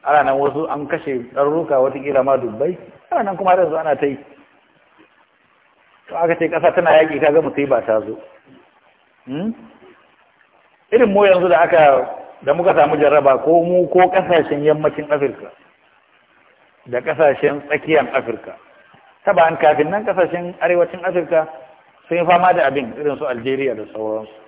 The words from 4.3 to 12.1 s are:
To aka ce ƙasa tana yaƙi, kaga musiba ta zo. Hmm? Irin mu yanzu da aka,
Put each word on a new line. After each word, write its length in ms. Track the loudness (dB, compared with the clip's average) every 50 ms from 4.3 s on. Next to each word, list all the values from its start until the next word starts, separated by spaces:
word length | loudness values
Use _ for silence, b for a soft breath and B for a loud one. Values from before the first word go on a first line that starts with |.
| -20 _ _ _ _ _ _ _ _ _ _ _ _ _ _ _ _ _ _ _ _ _ _ _ _ _ _ _ _ _ _ _ _ _ _ -12
To 80 | -6
aka 200 | -4 -2 -2 -2
ce 120 | -2 -2 -4
ƙasa 240 | -4 0 0 2 2
tana 160 | 2 2 4
yaƙi, 300 | 4 4 4 2 0 0
kaga 200 | 0 2 2 2
musiba 400 | 0 0 -4 -4 -2 0 0 -2 0
ta 140 | 0 -2 -2
zo. 160 | -2 -4 -12 -14 -14 -20 _ _ _ _ -20 _ _ _ _ _ _ _ _ _ _ _ _ _ _
Hmm? 260 | -12 -10 -6 -6 -6 -8 -10 -16 -20 -20 _ -20 -20 -20 _ _ _ _ _ _ _ _ _ _ _ _ _ _ _ _ _ _ _
Irin 200 | 2 2 2 4
mu 120 | 4 2 4
yanzu 240 | 4 4 4 4 2
da 120 | 4 4
aka, 480 | 4 4 4 6 6 6 6 4 0 -4